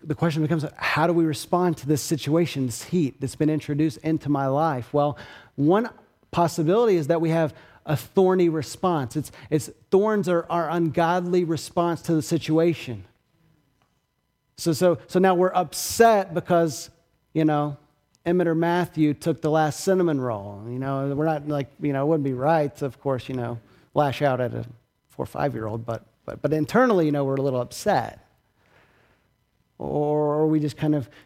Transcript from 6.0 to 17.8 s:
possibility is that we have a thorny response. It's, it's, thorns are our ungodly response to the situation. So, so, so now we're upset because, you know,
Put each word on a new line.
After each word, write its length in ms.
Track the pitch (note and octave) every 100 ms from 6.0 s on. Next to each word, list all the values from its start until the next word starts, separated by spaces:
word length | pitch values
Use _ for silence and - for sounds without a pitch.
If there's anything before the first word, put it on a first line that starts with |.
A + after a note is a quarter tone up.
| _ _ -
possibility 640 | - E3+ - D#3 G#3 A#3+ F3+
is 120 | C#3+
that 140 | E3
we 80 | E3
have 240 | E3 D#3 - - - -
a 100 | D3
thorny 540 | - - F#3 F#3 E3+
response. 680 | D#3 - - F#3 E3 B2 D#3
It's, 160 | C3 - -
it's, 200 | D3+ - - -
thorns 360 | F#3+ G#3+ G#3+ F3+
are 180 | E3+ E3
our 200 | E3+ D3+
ungodly 760 | E3+ E3 C3+ E3 F3+ F3 F3+
response 580 | E3 D#3+ - - E3+ E3
to 120 | - D#3+
the 60 |
situation. 840 | - E3 - D#3 E3+ D#3+ - G#2+ - _ _ _ _ _ _ _ _ _ _ _ _ _ _ -
So, 160 | E3+
so, 260 | D3+ F3+ D#3 -
so 100 | F#3
now 160 | F#3+
we're 200 | F3+ F#3 F3+
upset 800 | E3 - - - A#3 G#3+ F#3+ D#3+
because, 560 | - F3 E3 C3 - _ _ _ _
you 120 | D#3 D#3
know, 320 | D3 D3 C#3+